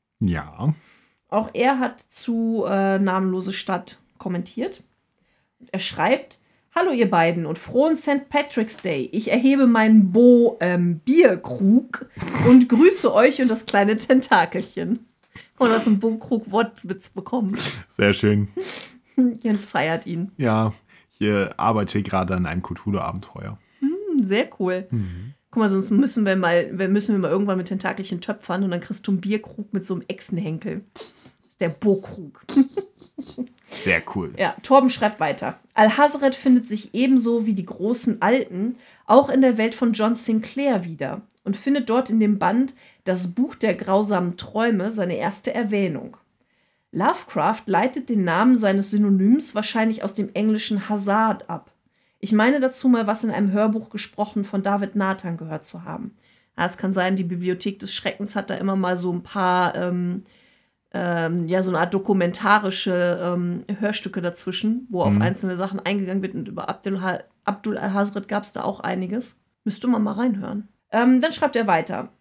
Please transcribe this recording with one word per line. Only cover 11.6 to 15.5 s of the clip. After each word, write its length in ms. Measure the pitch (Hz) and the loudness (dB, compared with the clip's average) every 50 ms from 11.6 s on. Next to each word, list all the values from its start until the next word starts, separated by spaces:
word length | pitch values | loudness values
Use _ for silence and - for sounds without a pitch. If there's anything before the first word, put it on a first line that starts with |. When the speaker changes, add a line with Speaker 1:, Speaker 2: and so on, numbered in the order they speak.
| 196 190 220 254 - - - - - - - - - - - - - 247 | 4 6 6 4 4 0 -6 -14 -14 -14 -14 -12 -8 -6 -2 2 8 10
Speaker 2:
und 200 | 247 262 247 - | 10 10 10 8
grüße 440 | 240 220 320 381 392 - - 226 - | 6 8 8 8 6 6 2 2 4
euch 280 | 208 233 294 285 - | 6 6 6 4 4
und 60 | 262 240 | 2 2
das 160 | 220 226 - | 0 0 -2
kleine 300 | - - 202 202 208 220 220 | 0 2 4 4 4 2 0
Tentakelchen.“ 1080 | - - 269 262 254 - 226 185 165 170 - 175 - - - 190 175 175 233 - - _ _ _ _ _ - - - _ | 2 4 4 4 4 4 4 4 4 2 -2 -6 -6 -6 -8 -8 -4 -4 -4 -6 -6 _ _ _ _ _ -20 -20 -20 _